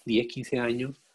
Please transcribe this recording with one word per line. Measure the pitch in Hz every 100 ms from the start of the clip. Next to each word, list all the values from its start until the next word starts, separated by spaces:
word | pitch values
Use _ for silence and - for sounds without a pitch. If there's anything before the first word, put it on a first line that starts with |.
diez, | - 113 120
quince | 131 117 127
años, | 120 120 131 135 _